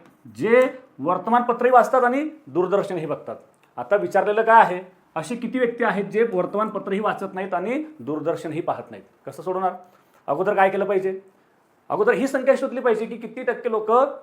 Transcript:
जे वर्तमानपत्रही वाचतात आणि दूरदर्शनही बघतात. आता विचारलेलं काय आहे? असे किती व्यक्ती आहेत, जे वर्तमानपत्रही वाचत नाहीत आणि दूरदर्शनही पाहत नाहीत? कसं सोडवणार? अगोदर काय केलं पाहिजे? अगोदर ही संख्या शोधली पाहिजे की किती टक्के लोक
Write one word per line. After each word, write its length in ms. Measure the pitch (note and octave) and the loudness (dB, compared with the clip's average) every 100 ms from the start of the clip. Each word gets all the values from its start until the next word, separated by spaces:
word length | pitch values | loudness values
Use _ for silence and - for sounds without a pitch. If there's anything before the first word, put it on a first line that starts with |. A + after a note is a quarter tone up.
| - _ - G#2+ | -16 _ -18 -6
जे 340 | F#3+ A#3+ C4 - - - | 4 4 4 0 -16 -8
वर्तमानपत्रही 720 | C#3 F3+ F3+ A#3+ A#3+ A#3 B3 | -2 -2 2 2 2 0 4
वाचतात 320 | B3 A3 C4 | 6 6 4
आणि 260 | A#3+ C4 D4+ - - | 2 0 -4 -8 -6
दूरदर्शनही 580 | C3+ F#3 F#3+ - F3+ D#3 | -2 0 0 -2 -4 -6
बघतात. 300 | C#3+ - A2 - _ _ - | -8 -10 -14 -18 _ _ -14
आता 180 | A#2+ G3+ | -2 0
विचारलेलं 460 | F3 G3 F#3+ G#3 | 2 0 2 2
काय 200 | A3 A3+ | 6 8
आहे? 200 | F3+ F3+ F#3+ _ _ - | 6 2 -10 _ _ -10
असे 200 | D#3 A#3+ | -8 -6
किती 240 | A3+ B3+ | -6 -2
व्यक्ती 240 | A#3+ A#3+ | -2 0
आहेत, 220 | A3+ F#3+ E3+ | -2 -2 -2
जे 220 | G3 A#3 | 0 0
वर्तमानपत्रही 680 | F#3 F3 G3+ G#3+ G3 G3+ G3 | 0 -2 -2 -4 -4 -4 -2
वाचत 340 | G#3 F3 G3 | -2 -4 -6
नाहीत 200 | F#3 G3 | -8 -6
आणि 300 | F#3 G3 C4+ D#4 - | -4 -4 -4 -6 -12
दूरदर्शनही 640 | A#2+ D3+ C#3+ D#3+ E3+ D3+ | -8 -6 -4 -6 -6 -6
पाहत 300 | E3 C3+ A#2+ | -6 -6 -10
नाहीत? 140 | G#2 - _ - | -18 -20 _ -18
कसं 180 | C3+ | -12
सोडवणार? 300 | E3 F#3 F#3 F#3+ - _ _ _ - | -8 -4 -4 -6 -14 _ _ _ -4
अगोदर 260 | D3 F#3 | -2 0
काय 160 | G3+ F#3+ | 2 2
केलं 160 | G3 F#3+ | 2 -2
पाहिजे? 340 | G3 F#3+ F#3+ - _ _ _ _ _ - | -2 -2 -6 -12 _ _ _ _ _ -6
अगोदर 240 | D#3 G#3+ | 0 2
ही 140 | A3+ C4 | 2 0
संख्या 280 | C4+ B3+ C4 | 0 2 2
शोधली 220 | C4 A#3+ | 0 -2
पाहिजे 260 | B3 G#3+ A3+ | 0 0 -2
की 120 | A#3 | -8
किती 260 | A3+ - | -12 -8
टक्के 280 | B3+ A3+ A#3+ | -6 -4 -2
लोक 200 | A3 G#3+ A#3 C#4 - | -2 2 4 2 -2